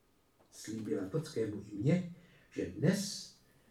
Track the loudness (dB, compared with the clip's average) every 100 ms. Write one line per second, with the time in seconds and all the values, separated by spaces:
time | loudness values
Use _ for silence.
0 | _ _ _ _ _ -16 -10 -6 -2 -2
1 | 0 -2 -2 -2 -2 -2 -6 0 4 4
2 | 2 -8 -20 -20 -10 -6 -4 2 4 4
3 | 2 -6 -10 -18 _ _ _